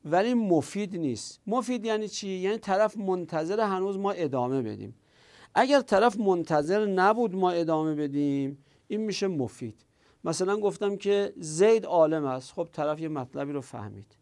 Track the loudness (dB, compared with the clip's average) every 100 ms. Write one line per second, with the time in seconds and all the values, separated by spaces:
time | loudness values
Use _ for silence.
0 | 0 0 2 0 2 2 0 -6 -6 -4
1 | -4 -6 -10 -14 -4 -4 -2 -4 -2 -4
2 | -4 -8 -8 -4 -2 -4 0 2 2 0
3 | -2 -2 -2 -4 -2 0 0 0 -2 -2
4 | -2 -2 -2 0 0 -2 -4 -8 -12 -16
5 | _ _ _ -20 -2 0 4 4 4 4
6 | 4 2 2 2 2 0 2 0 2 4
7 | 4 4 0 2 2 2 2 2 0 -2
8 | -2 0 0 0 -4 -8 _ _ _ -4
9 | -4 -2 -2 -2 -4 -6 -12 -12 _ _
10 | _ _ -6 -2 0 2 0 0 -2 -2
11 | 0 0 0 -6 -8 4 6 6 4 4
12 | 4 4 -2 -4 -8 -8 -8 -4 -4 -4
13 | -6 -6 -8 -8 -6 -6 -8 -12 -12 -14
14 | -20 _